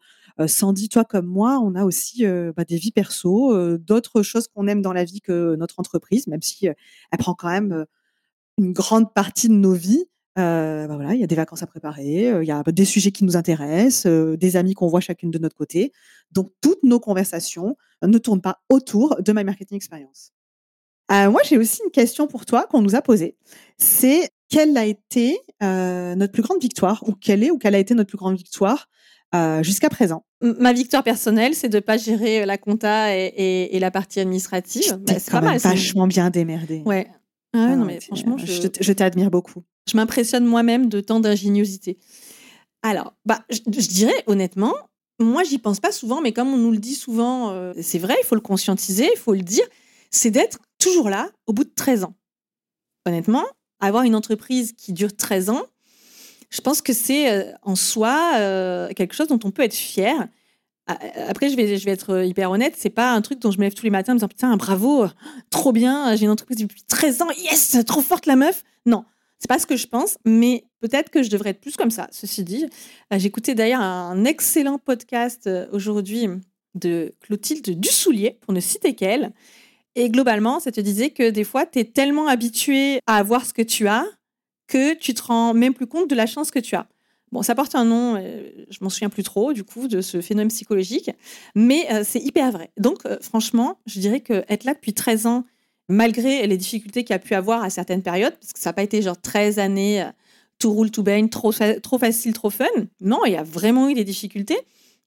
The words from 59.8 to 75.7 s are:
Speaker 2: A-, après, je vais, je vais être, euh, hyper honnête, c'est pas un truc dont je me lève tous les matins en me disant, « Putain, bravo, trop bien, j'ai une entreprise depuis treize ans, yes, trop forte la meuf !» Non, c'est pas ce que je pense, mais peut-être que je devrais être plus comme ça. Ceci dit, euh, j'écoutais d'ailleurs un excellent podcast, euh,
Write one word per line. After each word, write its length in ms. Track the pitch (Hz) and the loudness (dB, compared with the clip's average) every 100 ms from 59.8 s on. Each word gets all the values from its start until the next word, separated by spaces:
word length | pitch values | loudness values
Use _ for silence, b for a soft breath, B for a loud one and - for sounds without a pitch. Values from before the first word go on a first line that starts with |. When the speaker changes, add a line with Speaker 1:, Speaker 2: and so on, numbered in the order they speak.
| - - 196 302 196 _ _ _ _ _ - | -6 -2 0 0 -4 _ _ _ _ _ -10
Speaker 2:
A-, 120 | - - - - | -10 -10 -10 -8
après, 200 | - 277 | -2 0
je 80 | 262 | 2
vais, 220 | 214 196 | 0 0
je 60 | |
vais 80 | 196 | -2
être, 180 | 190 - | -4 -2
euh, 140 | 185 | 0
hyper 260 | 185 185 185 | 0 -2 0
honnête, 240 | 196 269 - | 0 0 -2
c'est 140 | 202 | -4
pas 220 | - 247 | 0 2
un 100 | 233 | 0
truc 160 | 214 269 | -2 -2
dont 120 | 233 | -2
je 80 | 190 | 0
me 40 | |
lève 120 | 196 | 0
tous 100 | 202 | -2
les 60 | 226 | -2
matins 220 | 196 190 | -2 0
en 20 | 247 | 0
me 20 | |
disant, « 100 | 208 | 0
Putain, 280 | - 254 214 | -2 0 0
bravo, 500 | - 190 233 285 196 - B B B | 0 0 2 2 2 -2 B B B
trop 220 | - 277 | 0 2
bien, 420 | 226 247 277 269 | 4 2 2 0
j'ai 100 | 214 | 2
une 60 | 208 | 2
entreprise 280 | 214 - 226 | 2 -2 -6
depuis 240 | 214 - - | -6 -8 -4
treize 360 | - 311 240 | 0 2 2
ans, 80 | 339 | -2
yes, 480 | 294 349 302 - 247 226 | -2 -2 0 2 2 2
trop 160 | - | 0
forte 240 | 262 359 - | 0 0 4
la 100 | 262 | 4
meuf !» 280 | 294 381 - _ 240 | 4 0 -8 _ 0
Non, 180 | 226 - _ _ _ | 2 0 _ _ _
c'est 100 | - | -2
pas 100 | 247 | -2
ce 80 | - | 0
que 100 | 254 | -4
je 100 | - | -2
pense, 320 | 233 381 - 226 | -2 -2 -2 2
mais 400 | 226 240 240 - _ | 4 4 2 -4 _
peut-être 280 | 226 277 302 | -4 -2 0
que 140 | 311 | 0
je 80 | 240 | 0
devrais 200 | 196 202 | -2 -4
être 100 | 190 | -8
plus 160 | - - | -10 -4
comme 140 | 226 | -2
ça. 160 | 220 - | -2 -8
Ceci 340 | - 202 - | -14 -12 -8
dit, 220 | 175 214 311 B B B B | -6 -6 -6 B B B B
euh, 60 | 196 | -2
j'écoutais 360 | 196 202 226 | 0 -2 -2
d'ailleurs 260 | 240 226 254 | 0 2 2
un 440 | 196 180 175 185 | 0 -4 -4 0
excellent 540 | 233 320 - 330 277 277 | 0 0 0 0 0 -2
podcast, 680 | - 247 - 240 240 240 208 | -4 -4 -4 -4 -4 -4 -4
euh, 200 | 185 - | -4 -4